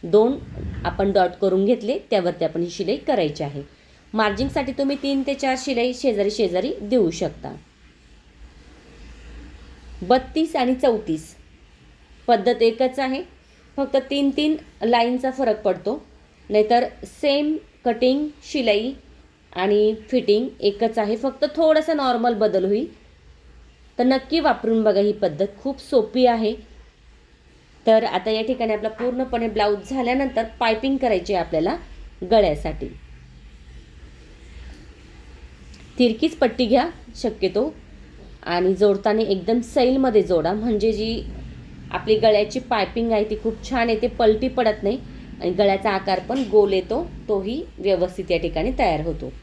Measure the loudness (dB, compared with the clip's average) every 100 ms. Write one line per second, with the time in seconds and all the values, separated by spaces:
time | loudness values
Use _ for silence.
0 | 4 4 4 0 -8 -10 -8 -6 -6 -2
1 | 2 4 2 2 0 2 2 2 0 -4
2 | 0 0 0 -2 -4 -2 -6 -4 -4 -4
3 | 0 0 0 -2 -8 -8 -14 -18 _ -20
4 | _ -2 0 0 -2 -2 -4 -2 -2 -2
5 | -2 -2 -2 -2 -2 -2 -2 0 0 0
6 | -2 2 0 0 0 0 -2 -6 0 2
7 | 2 0 -6 -6 -14 -14 -20 _ -20 _
8 | _ -20 _ _ -20 -20 -20 -20 -20 -20
9 | -20 -20 -20 -18 -20 -20 -20 -20 -20 -14
10 | 0 0 2 -6 -4 -2 -2 0 0 -2
11 | -4 -8 -8 -20 -20 -20 -20 _ -20 -20
12 | _ -14 0 2 2 2 2 2 -2 0
13 | -4 -4 -8 -16 _ -20 -14 -6 0 0
14 | 0 0 0 2 0 0 -6 -4 2 2
15 | 2 0 -4 -2 0 0 0 -2 -4 -6
16 | -10 -20 _ _ -2 2 4 4 2 -6
17 | -18 -4 0 2 0 -2 -6 _ -4 2
18 | 2 2 -2 -8 -8 -2 2 2 0 -8
19 | -18 -20 _ _ _ -4 2 4 4 0
20 | -2 0 4 2 2 -2 -2 0 -2 0
21 | -2 -2 -4 -2 -4 2 4 4 2 0
22 | 0 2 0 2 2 2 2 0 -2 -10
23 | -20 -20 -20 -20 -20 -20 -20 -20 -20 0
24 | 2 2 0 0 2 0 0 2 4 4
25 | 2 2 -2 0 -4 -2 -8 -8 0 0
26 | 2 4 4 4 0 -4 -12 -20 -20 _
27 | -20 -20 _ _ _ -20 _ -4 4 4
28 | 4 -2 -2 -2 -2 -2 -2 -2 -4 -4
29 | -4 -2 -2 -2 -2 0 0 0 -4 -4
30 | 0 0 0 -2 -4 -2 -2 0 0 0
31 | 0 0 0 -2 0 0 0 -4 -10 -18
32 | -20 -14 2 4 4 0 -6 -8 -12 -14
33 | -20 -20 -20 -20 -20 -20 -20 -20 -20 -20
34 | -20 -20 -20 -20 -20 -18 -18 -18 -20 -20
35 | -20 -20 -20 -20 -20 -20 -20 -20 -20 0
36 | 0 2 -2 0 -2 0 2 2 2 -6
37 | -18 -6 -6 -2 -2 0 -2 -6 -20 -20
38 | -20 -20 -20 -16 -4 0 0 4 4 4
39 | 2 0 0 -2 0 -2 0 2 2 4
40 | 4 4 4 2 2 -2 0 0 0 0
41 | -2 -4 -8 -12 -14 -16 -18 -18 -10 -8
42 | 0 4 6 4 2 -4 -2 0 0 -2
43 | 0 0 0 -2 -4 -6 -4 -2 0 0
44 | -2 2 4 4 0 2 0 2 -2 -4
45 | -8 -16 -16 -6 -4 2 2 2 0 -2
46 | 0 -2 -2 -4 4 4 6 2 0 -4
47 | -4 -10 -4 -2 -2 -8 -10 -6 0 2
48 | 0 -4 -2 -2 -2 -4 -4 0 0 0
49 | -2 -6 -10 -14